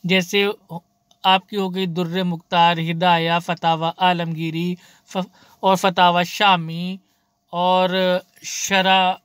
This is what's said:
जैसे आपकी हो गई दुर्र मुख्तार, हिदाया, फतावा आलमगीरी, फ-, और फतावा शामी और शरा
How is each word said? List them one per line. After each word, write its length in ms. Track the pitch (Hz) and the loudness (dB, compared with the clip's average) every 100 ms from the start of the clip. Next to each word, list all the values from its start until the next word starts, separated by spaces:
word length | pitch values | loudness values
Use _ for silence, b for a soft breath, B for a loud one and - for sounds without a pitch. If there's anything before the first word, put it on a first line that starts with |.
जैसे 380 | 175 190 180 202 202 - _ 165 _ _ _ _ | 0 0 0 -2 -2 -4 _ -18 _ _ _ _
आपकी 320 | 190 190 _ 208 | 0 0 _ -6
हो 120 | 190 | -4
गई 160 | 180 185 | -4 -4
दुर्र 360 | 165 170 175 | -4 -4 -2
मुख्तार, 540 | 180 165 _ 180 170 170 | -4 -4 _ 2 2 2
हिदाया, 600 | 160 170 180 170 165 170 | -2 0 2 2 2 -2
फतावा 500 | 170 170 170 160 165 | -2 -4 -2 0 -2
आलमगीरी, 880 | - 185 175 170 160 165 160 175 175 b b _ | 0 0 0 -2 -6 -6 -4 -4 -6 b b _
फ-, 200 | 190 180 b b b | -8 -8 b b b
और 140 | 196 185 | 2 2
फतावा 460 | 196 180 180 175 | 2 4 4 4
शामी 760 | 175 - 208 180 160 165 180 190 _ _ _ _ _ | -2 0 2 2 -2 -8 -8 -10 _ _ _ _ _
और 420 | 175 180 185 185 185 185 180 - _ | -2 2 2 2 0 0 -2 -6 _
शरा 760 | - - - 196 185 190 185 185 | -14 -10 -2 0 4 4 2 -2